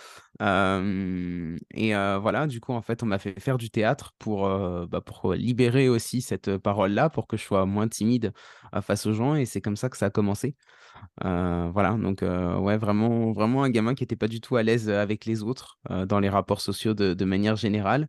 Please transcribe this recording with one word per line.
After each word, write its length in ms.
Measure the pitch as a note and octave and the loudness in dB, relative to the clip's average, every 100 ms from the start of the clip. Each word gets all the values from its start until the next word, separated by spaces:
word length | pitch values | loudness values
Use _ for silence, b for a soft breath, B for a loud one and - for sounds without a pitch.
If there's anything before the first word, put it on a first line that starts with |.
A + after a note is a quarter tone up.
| B B B - | B B B -2
Euh, 1160 | G#2 F#2+ F#2+ F#2+ G2 F#2+ F#2 F2+ F2 F2 E2 E2+ - | 2 4 2 2 0 -2 -2 -4 -4 -6 -6 -8 -10
et, 220 | - A2 G#2 | -2 0 0
euh, 220 | G2 G2 | 0 0
voilà, 280 | G#2 G#2 D3+ | 0 0 -2
du 140 | A#2 | -4
coup, 120 | - | -4
en 100 | A#2+ | -6
fait, 200 | G#2+ A#2 | -4 -4
on 40 | A#2 | -2
m'a 120 | G2 | -2
fait 220 | G2+ F#2+ | -4 -6
faire 180 | C3+ B2+ | -2 -2
du 120 | A2+ | -2
théâtre 420 | A#2 G#2+ C#3 - _ | 0 2 0 -6 _
pour, 260 | A2 G#2 G2 | -6 0 0
euh, 400 | G2 F#2 F2 F2 | 0 -2 -4 -4
bah, 140 | F2 | -6
pour 320 | - - F#2+ | -6 -4 -2
libérer 540 | F2 A#2 A#2+ A#2+ B2+ C3 | 0 0 2 4 4 4
aussi 320 | A#2 - A#2+ | 2 0 -6
cette 380 | - G2 - G2 | -4 -4 -2 0
parole-là, 520 | G#2 G2+ G2 G2+ D#3 | 0 2 2 4 2
pour 160 | - - | 0 -4
que 100 | G#2+ | -6
je 60 | |
sois 240 | - G2 F#2+ | 0 2 2
moins 220 | G2+ G#2+ | 2 0
timide, 440 | - G#2+ B2 G#2 B B B B | 0 2 2 0 B B B B
euh, 60 | - | -6
face 260 | - G2+ G#2 | -2 -2 0
aux 60 | |
gens. 220 | G#2+ B2+ | 0 2
Et 120 | D#3 A#2+ | 0 0
c'est 140 | G2 | -2
comme 140 | G#2 | -4
ça 140 | G#2 C3 | -2 -4
que 80 | - | -2
ça 100 | G2+ | 0
a 40 | |
commencé. 440 | A2 G2+ G2 - - b b b b b - | 2 0 0 -4 -6 b b b b b -6
Euh, 440 | F#2+ F2+ F2+ F2 E2+ | -2 0 0 0 0
voilà, 200 | F#2+ F#2+ | 2 2
donc, 300 | A2 F#2+ G2 | 2 0 -2
euh, 340 | F#2 F2+ F2+ F#2 | -2 0 0 0
ouais, 180 | G2 G#2+ | 0 0
vraiment, 560 | G#2+ G#2 A2+ A#2 A2+ | 2 2 2 2 0
vraiment 320 | G#2 A2 C3 | 0 0 2
un 60 | C#3 | 2
gamin 240 | A2+ A2 C3+ | 2 0 -2
qui 80 | |
était 100 | B2+ A2+ | -4 -2
pas 120 | A2 | -2
du 120 | A2+ | -4
tout 140 | - B2 | -2 0
à 60 | |
l'aise 260 | A2 A#2 G#2+ | 2 2 2
avec 340 | G2+ G#2 G#2+ | 0 0 -2
les 180 | A2 A2 | -2 -2
autres, 360 | G#2+ C3 - - - | -2 -6 -10 -18 -6
euh, 160 | F#2 F#2+ | -4 2
dans 140 | G#2 | 2
les 80 | G2 | 4
rapports 320 | G2 F#2 G2+ | 2 2 -2
sociaux 340 | - G2 A2+ | -2 -2 -2
de, 200 | G#2 G2 | 2 2
de 100 | F2+ | 2
manière 320 | F#2+ F#2+ G#2 G#2+ | 2 2 2 0
générale. 500 | A2 G#2+ G2 B2+ | 0 0 2 0